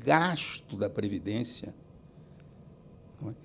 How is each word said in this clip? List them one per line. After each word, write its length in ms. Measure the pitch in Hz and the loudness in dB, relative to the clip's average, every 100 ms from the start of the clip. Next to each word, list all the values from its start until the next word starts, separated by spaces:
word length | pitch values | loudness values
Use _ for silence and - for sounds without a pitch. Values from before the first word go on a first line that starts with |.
gasto 760 | 143 156 175 165 - - - 98 | 6 8 8 2 -2 -6 -6 -2
da 120 | 101 | 0
Previdência, 840 | - 101 101 95 110 120 - - - - - - - - - - - - - - - - - | 0 0 0 0 -2 -2 -4 -8 -12 -18 -20 -20 -20 -20 -20 -20 -20 -20 -20 -20 -20 -20 -12
não 100 | 107 | -10
é? 40 | - | -10